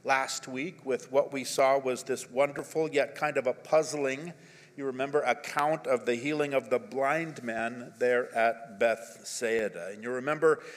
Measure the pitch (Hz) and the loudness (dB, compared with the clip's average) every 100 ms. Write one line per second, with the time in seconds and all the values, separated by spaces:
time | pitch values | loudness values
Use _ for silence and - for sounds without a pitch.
0 | 131 135 127 - 139 131 156 156 131 127 | 0 2 0 -6 -8 -6 -6 -6 -2 -2
1 | - 135 - 139 120 - 135 139 127 120 | 0 2 2 -2 -2 2 4 4 2 -2
2 | - 123 - 120 143 143 139 156 156 139 | -2 -4 -2 0 0 0 -6 -2 0 2
3 | 123 - 151 143 127 - - 156 156 151 | 0 0 -2 0 0 -2 2 2 4 0
4 | 135 135 170 - - - - - 139 127 | -2 -4 -8 -14 -18 -20 -18 -8 -6 -4
5 | 139 147 123 117 - 147 147 160 135 123 | 0 2 2 0 -2 0 2 2 2 2
6 | 120 117 143 151 143 135 120 123 107 123 | 2 0 0 0 0 0 2 0 0 -2
7 | 135 156 165 131 120 113 117 123 123 - | 0 0 -2 -8 -6 -4 -4 -6 -12 -2
8 | 123 123 127 113 113 113 - 101 117 110 | 2 2 2 2 2 2 -6 2 2 2
9 | - - - - 117 113 104 85 92 107 | -4 -16 -12 -4 0 0 0 -4 -10 -10
10 | 120 127 135 151 156 147 - | -6 -4 -2 2 4 4 0